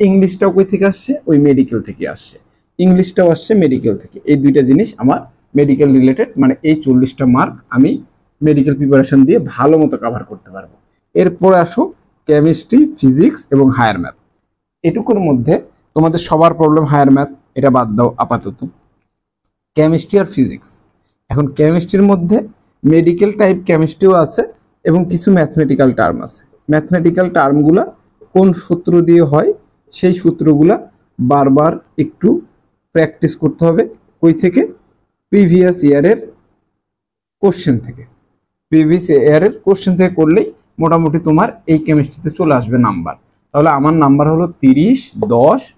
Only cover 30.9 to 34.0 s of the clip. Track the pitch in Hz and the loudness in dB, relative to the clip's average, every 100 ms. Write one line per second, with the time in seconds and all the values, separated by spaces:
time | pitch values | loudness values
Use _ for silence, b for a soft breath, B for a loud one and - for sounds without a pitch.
30.9 | _ _ - 123 143 135 135 156 - - | _ _ -6 -2 0 2 2 0 -2 -8
31.9 | - 151 - 196 339 - _ _ _ _ | -8 -8 -2 -2 -2 -4 _ _ _ _
32.9 | 165 156 - 160 - 156 - 165 165 349 | -2 -2 -2 -6 -4 -6 -2 -2 0 -2
33.9 | - | -8